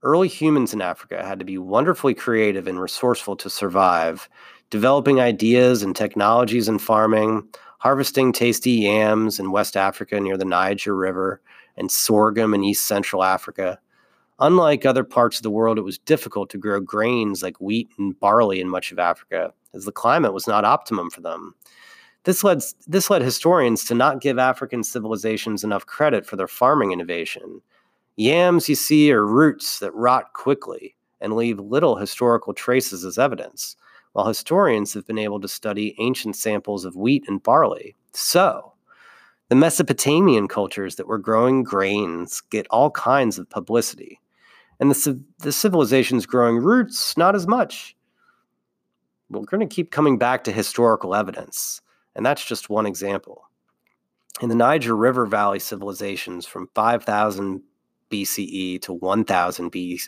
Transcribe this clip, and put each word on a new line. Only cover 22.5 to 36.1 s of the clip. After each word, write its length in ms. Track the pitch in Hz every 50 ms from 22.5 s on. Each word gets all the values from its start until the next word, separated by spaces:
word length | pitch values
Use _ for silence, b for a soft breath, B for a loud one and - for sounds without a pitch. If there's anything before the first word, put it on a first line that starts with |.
| 180 139 - - - _ _
this 220 | - 160 190 - -
led 140 | 202 165
historians 600 | 123 127 - - - 165 180 170 131 120 113 - -
to 100 | - 120
not 260 | 120 131 147 139 135
give 180 | - 143 123 127
African 460 | 127 131 127 - 135 - 127 120 107
civilizations 800 | - - 123 107 110 110 98 104 110 110 101 - 113 107 98 -
enough 220 | 107 101 98 -
credit 400 | - - - 151 151 123 101 -
for 100 | - 110
their 100 | 95 95 -
farming 440 | - - 120 131 151 147 110 95
innovation. 720 | 90 87 85 87 87 85 80 - - - 92 90 90 - _ _ _ _ _ _ _ _ _ _ _
Yams, 520 | - 107 127 156 170 180 180 175 160 - -
you 60 | 139
see, 360 | - - - 151 151 147 147
are 160 | 131 107 104
roots 520 | 104 110 139 160 151 - - - - - -
that 160 | 104 90 -
rot 400 | 107 117 123 127 123 - - -
quickly 600 | - - 139 143 - - - 87 - - - - _ _ _ _ _
and 120 | 101 104 110
leave 240 | 113 117 117 110 98
little 380 | 101 104 123 147 170 143 110
historical 560 | 95 101 - - - 123 120 117 110 - -
traces 500 | 95 - - 127 123 131 - - 98 87
as 160 | 90 92 - -
evidence, 580 | 135 139 117 - - - - - - - - b b b b b b b
while 140 | - 104 95
historians 640 | 110 107 - - - 160 196 202 156 117 104 101 -
have 140 | - 104 -
been 120 | - 110 107
able 220 | 107 104 101 101
to 80 | 95 98
study 480 | - - - 107 101 104 107 104 - -
ancient 380 | 110 127